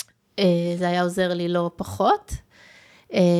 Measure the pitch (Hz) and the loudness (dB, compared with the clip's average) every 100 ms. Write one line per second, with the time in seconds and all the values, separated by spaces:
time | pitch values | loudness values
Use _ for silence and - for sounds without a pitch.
0 | - _ _ - 190 170 175 175 180 180 | -18 _ _ 0 2 2 0 -2 -2 0
1 | 180 180 180 175 175 175 170 - - - | -2 -2 -2 -2 -2 -2 -2 -6 -12 -2
2 | 196 415 - - - _ - - _ _ | 0 0 -4 -14 -14 _ -20 -20 _ _
3 | _ 330 180 175 | _ 2 4 4